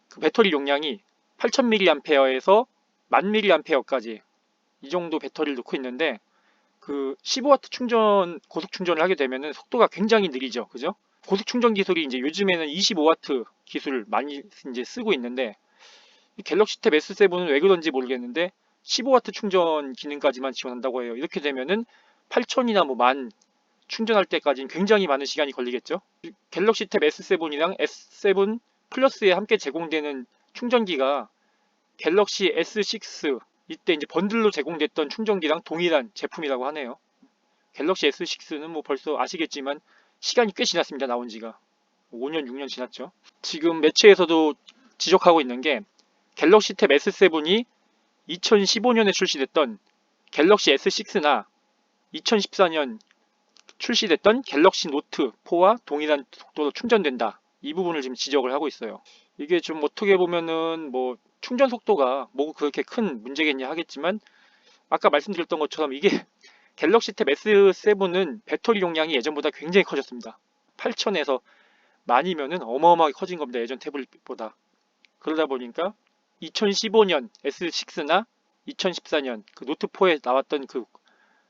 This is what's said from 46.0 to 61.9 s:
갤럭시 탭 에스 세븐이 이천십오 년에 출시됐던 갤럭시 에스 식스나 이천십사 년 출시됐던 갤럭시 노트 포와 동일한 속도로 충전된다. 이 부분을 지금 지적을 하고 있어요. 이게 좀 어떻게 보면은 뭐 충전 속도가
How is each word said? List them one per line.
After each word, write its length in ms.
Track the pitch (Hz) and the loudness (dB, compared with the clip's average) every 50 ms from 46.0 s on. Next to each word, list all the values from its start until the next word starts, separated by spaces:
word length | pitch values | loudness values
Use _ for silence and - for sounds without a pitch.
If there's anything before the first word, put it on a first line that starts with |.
| _ _ _ _ _ _ _ | _ _ _ _ _ _ _
갤럭시 380 | - 147 156 202 214 208 - 202 | 0 6 8 8 8 6 4 0
탭 180 | - 220 190 | 0 4 4
에스 200 | 139 147 - 208 | 4 4 4 0
세븐이 540 | - - 202 175 160 156 151 160 196 226 247 - _ _ _ _ _ _ _ _ _ _ _ | 2 4 4 4 4 2 0 2 0 0 0 -4 _ _ _ _ _ _ _ _ _ _ _
이천십오 680 | - 165 180 - - 226 202 196 190 - 233 208 247 240 | -14 -12 -8 2 4 4 4 4 2 0 2 2 2 4
년에 180 | 226 220 196 | 4 4 2
출시됐던 680 | 185 - 185 175 - 147 135 - _ 165 147 120 107 - _ _ _ _ _ _ _ _ _ _ | 2 2 0 -2 0 -2 -4 0 _ 0 0 0 -2 -10 _ _ _ _ _ _ _ _ _ _
갤럭시 400 | - - 151 185 208 196 - 165 | 0 2 6 6 6 6 6 4
에스 180 | 139 139 - 196 | 4 4 2 -2
식스나 560 | - - 208 - - 202 147 147 135 110 101 - _ _ _ _ _ _ _ _ _ _ _ _ | -2 -2 -6 -4 -4 0 2 2 2 2 0 -8 _ _ _ _ _ _ _ _ _ _ _ _
이천십사 580 | - 160 - - 233 208 190 - - - 190 170 | -16 -8 -2 0 0 0 0 -2 0 2 2 2
년 300 | 160 156 143 127 110 110 _ _ _ _ _ _ _ _ _ _ _ _ _ - _ | 2 0 -2 -2 -6 -12 _ _ _ _ _ _ _ _ _ _ _ _ _ -20 _
출시됐던 640 | _ - - 240 - 226 196 156 - - 196 220 262 | _ -8 -4 -2 -2 2 2 0 4 4 4 4 4
갤럭시 460 | 262 - - 139 165 190 - - - | -2 -4 0 4 4 4 4 2 -4
노트 440 | 165 135 147 - _ - - 151 117 - _ _ | -4 -4 -4 -6 _ -4 -4 -4 -4 -4 _ _
포와 320 | - 180 170 180 196 226 240 - | -4 2 4 4 4 4 2 -2
동일한 400 | - 147 147 151 151 151 143 135 - | -6 -6 -4 0 0 0 -2 -2 -10
속도로 400 | - - - _ _ - 151 143 | -20 -20 -20 _ _ -4 -4 -4
충전된다. 680 | - - - 233 240 214 180 147 127 117 120 104 - _ _ _ _ _ | -4 -4 0 0 0 2 2 0 -2 -2 -4 -4 -6 _ _ _ _ _
이 120 | - 139 151 | -14 -10 -6
부분을 280 | 180 185 175 165 151 | -4 -4 -2 -4 -4
지금 140 | 127 131 127 | -6 -6 -8
지적을 360 | - - 135 139 143 120 127 131 | -8 -6 0 0 0 0 0 -2
하고 140 | 143 156 | -2 -4
있어요. 340 | 139 - - 117 107 101 101 _ - _ _ _ _ _ | -4 -6 -8 -12 -12 -12 -14 _ -20 _ _ _ _ _
이게 220 | - 143 151 180 170 | -14 -2 0 0 0
좀 240 | - - 160 160 147 | 0 -4 -4 -4 -4
어떻게 340 | 147 - - 214 196 196 | -4 -4 -2 2 4 4
보면은 720 | 180 180 175 175 170 165 165 160 160 160 165 165 160 160 143 | 4 4 2 0 -2 -2 -2 -4 -2 -2 -4 -4 -6 -8 -8
뭐 260 | 123 127 127 127 123 - _ _ _ _ | -6 -4 -4 -4 -6 -10 _ _ _ _
충전 280 | - - 247 240 277 262 | -10 -8 0 2 2 2
속도가 600 | 247 226 - - | 2 -4 0 0